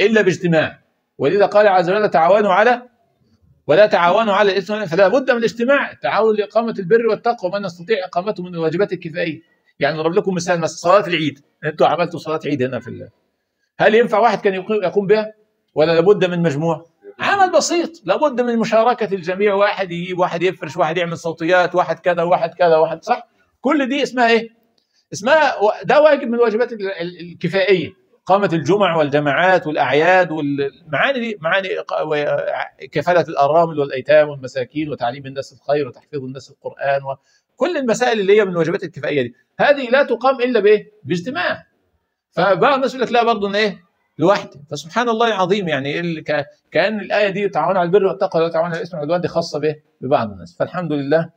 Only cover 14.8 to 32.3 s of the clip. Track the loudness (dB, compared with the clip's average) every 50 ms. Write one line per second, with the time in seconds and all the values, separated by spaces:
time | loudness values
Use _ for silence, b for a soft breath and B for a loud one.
14.8 | -2 -2 -2 0 2 2 2 0 0 -4 -10 _ _ _ _ _ _ _ -2 0
15.8 | 2 2 2 4 4 4 4 4 2 0 0 0 0 0 -2 -2 -2 -2 -4 -4
16.8 | -8 _ _ _ -20 -20 -12 -6 -2 0 2 2 2 4 2 2 0 0 -2 -2
17.8 | -2 -4 -8 -8 -2 -2 0 0 0 0 0 0 -2 -2 0 -2 0 2 2 2
18.8 | 4 4 2 0 -2 -4 -4 -4 -4 -4 -4 0 0 2 2 2 2 0 0 -2
19.8 | -6 -6 -6 -8 -6 -6 -2 -2 -2 -2 0 -2 -2 -2 -2 -4 -10 -8 -2 -2
20.8 | -2 0 0 -2 -4 -4 -6 -6 -8 -8 -8 -4 0 2 4 4 4 2 0 -2
21.8 | -2 -2 -2 -4 -2 -2 0 0 0 0 0 0 0 -2 -2 2 2 4 4 4
22.8 | 2 2 -2 -4 -4 -4 -4 -4 -6 _ _ _ _ _ _ _ -2 0 0 0
23.8 | 0 0 -2 -2 -4 -2 -2 0 2 2 2 2 0 -4 _ _ _ _ _ _
24.8 | _ _ _ _ _ -16 -12 -4 0 2 4 4 4 2 0 0 0 0 0 -2
25.8 | 0 2 4 6 6 6 4 2 0 -2 0 0 0 2 2 0 -2 -4 -4 -8
26.8 | -8 -8 -6 -6 -8 -10 -10 -12 -16 -18 -12 -8 -6 -2 0 0 2 2 2 2
27.8 | 0 -4 -10 _ _ _ _ _ -2 2 2 2 2 2 0 0 0 2 2 2
28.8 | 2 2 2 0 0 2 0 0 0 0 0 2 2 4 2 2 0 -2 -2 -2
29.8 | 0 2 2 2 4 4 4 4 2 0 -2 -4 -4 -4 -2 -2 -4 -6 -6 _
30.8 | _ -6 -4 -2 0 0 -2 -2 -4 -6 -8 -6 -4 -2 -2 -2 -2 -2 -6 -6
31.8 | -6 -6 -4 -4 -4 -2 -2 -2 -2 -2